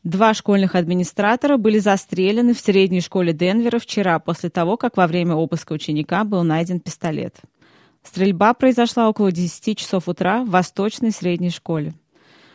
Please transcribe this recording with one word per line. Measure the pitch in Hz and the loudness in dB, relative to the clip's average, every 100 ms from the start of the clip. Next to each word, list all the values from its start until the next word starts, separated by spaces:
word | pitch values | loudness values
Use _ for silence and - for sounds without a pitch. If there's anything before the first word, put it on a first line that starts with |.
два | 175 185 220 | -4 2 2
школьных | 220 - 202 190 180 | 2 0 2 2 0
администратора | 170 180 175 - 208 226 285 277 | 0 -2 -2 0 0 2 2 2
были | 214 214 | 2 2
застрелены | 202 196 - 180 185 220 240 | 2 0 -2 -2 0 2 2
в | 240 | 2
средней | - 196 190 180 | 2 4 4 2
школе | 170 190 175 | -2 0 0
Денвера | 156 180 220 233 233 | 0 0 2 0 -2
вчера | - - 190 165 | -4 -2 0 0
после | - 170 175 | -2 -6 -4
того, | 180 170 233 | -2 -2 0
как | 240 - | -2 0
во | 175 | 2
время | 175 175 | 2 0
обыска | 160 165 165 - | 0 -2 -4 -6
ученика | 156 - 151 151 180 | -8 -4 -4 -2 -2
был | 214 196 | 0 0
найден | 170 160 170 180 | 2 0 -2 -4
пистолет. | - - 170 147 180 _ _ _ _ _ _ _ | -6 -8 -6 -6 -8 _ _ _ _ _ _ _
Стрельба | - - 196 175 214 | -14 -2 0 2 2
произошла | - 262 240 233 - 220 | 4 2 2 0 2 0
около | 214 202 | 2 0
десяти | 170 175 - - 208 | 0 -4 -4 -6 -6
часов | - 185 175 | -4 -4 -4
утра | 175 185 220 | -2 0 0
в | 247 | 2
восточной | 185 180 - 202 - 226 | 0 0 -4 -4 -2 -4
средней | 202 180 175 175 | -2 -4 -2 -4
школе. | 170 - 160 151 160 _ _ _ _ _ | -6 -6 -6 -6 -10 _ _ _ _ _